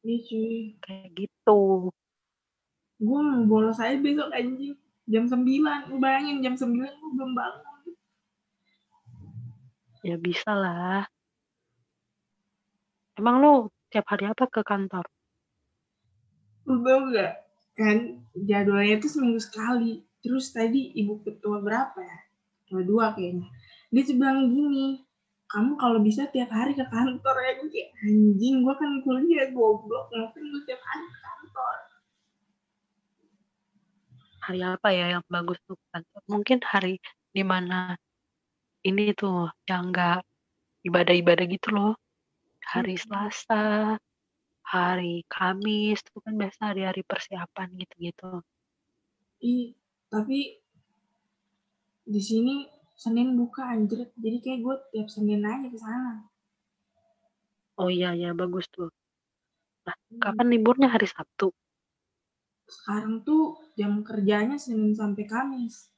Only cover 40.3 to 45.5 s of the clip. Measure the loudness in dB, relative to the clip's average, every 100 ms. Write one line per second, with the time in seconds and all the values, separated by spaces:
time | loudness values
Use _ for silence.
40.3 | _ _ _ _ _ 0 2 6 4 6
41.3 | 4 2 -2 -2 2 2 0 _ _ _
42.3 | _ _ _ -6 -4 -4 -6 -8 -6 -6
43.3 | -8 -2 0 2 0 0 -2 _ _ _
44.3 | _ _ _ -4 -2 0 -2 -4 -6 -10
45.3 | -4 -2